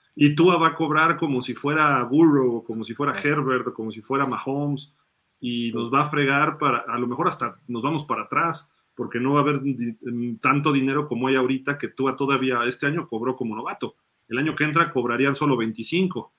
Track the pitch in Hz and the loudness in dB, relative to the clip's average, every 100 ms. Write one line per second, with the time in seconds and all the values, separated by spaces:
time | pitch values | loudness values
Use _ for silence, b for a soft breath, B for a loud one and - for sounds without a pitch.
0 | _ - 147 147 175 175 165 160 160 151 | _ 2 4 6 4 6 2 0 0 2
1 | 160 165 165 127 123 120 143 156 151 135 | 2 2 0 -2 -4 -4 -2 2 2 2
2 | 117 143 165 143 127 117 - 113 110 113 | 2 6 6 6 4 0 -4 -8 -8 -4
3 | 143 - 147 147 135 127 123 - 110 104 | -2 0 0 0 0 0 -2 -6 -8 -8
4 | - 135 135 110 - 139 147 143 - _ | -4 -2 0 -2 -4 -4 -2 -4 -6 _
5 | _ _ _ _ 120 120 117 113 117 135 | _ _ _ _ -6 -4 -4 -4 0 0
6 | 147 151 139 139 156 147 147 120 - 120 | 2 2 2 2 2 0 0 0 -2 -4
7 | 120 127 175 - 120 - - 117 131 156 | -2 -2 -2 -2 -6 -8 -10 -4 -2 -2
8 | 147 110 104 139 170 156 - _ _ - | -2 -6 -4 -2 0 -2 -10 _ _ -10
9 | 110 120 131 147 143 143 139 123 117 113 | -6 -2 0 2 2 0 -2 -4 -4 -6
10 | 123 120 120 113 131 143 151 143 131 139 | -8 -6 -6 -2 0 2 2 2 2 0
11 | 147 117 131 135 127 135 139 143 147 - | -2 -2 2 2 2 0 -4 -4 -6 -4
12 | 135 131 139 135 131 123 120 123 143 165 | -2 0 0 0 0 0 0 -2 -2 -2
13 | - 113 120 131 117 107 151 - 107 - | -4 -6 -4 -4 -4 -6 -8 -8 -10 -12
14 | _ _ - 117 151 151 151 151 165 131 | _ _ -8 -4 -2 0 0 2 0 0
15 | 120 117 139 139 147 123 113 110 110 175 | 0 0 0 2 2 2 0 -4 -2 0
16 | 185 127 - | 0 -2 -12